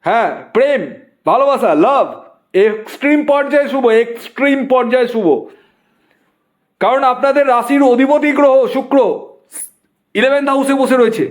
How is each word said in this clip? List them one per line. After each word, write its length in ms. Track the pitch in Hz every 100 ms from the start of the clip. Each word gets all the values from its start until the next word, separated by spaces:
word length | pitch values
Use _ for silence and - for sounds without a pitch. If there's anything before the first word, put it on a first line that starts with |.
হ্যাঁ, 260 | - 226 196 135 -
প্রেম, 280 | 214 277 269 156 - _ _ -
ভালোবাসা, 440 | 220 277 269 220
লাভ 320 | 151 202 277 190 - - _ _
এক্সট্রিম 680 | 185 214 214 - - 277 302
পর্যায়ে 440 | 262 285 277 285 277
শুভ, 160 | 269 247 220
এক্সট্রিম 560 | 233 - - - 277 277 262
পর্যায়ে 360 | 254 240 247 240
শুভ, 180 | 226 185 127 - - _ _ _ _ _ _ _ _ _ _ _ _
কারণ 220 | 190 262
আপনাদের 400 | 269 247 277 277 277
রাশির 360 | 240 233 277
অধিপতি 480 | 277 240 269 294 294
গ্রহ 220 | 277 285 269 247
শুক্র 220 | - 262 277 220 - - - _ - - _ _ _ _
ইলেভেন্থ 340 | 196 254 285 285
হাউসে 260 | 277 269
বসে 220 | 277 247 254
রয়েছে 280 | 226 - -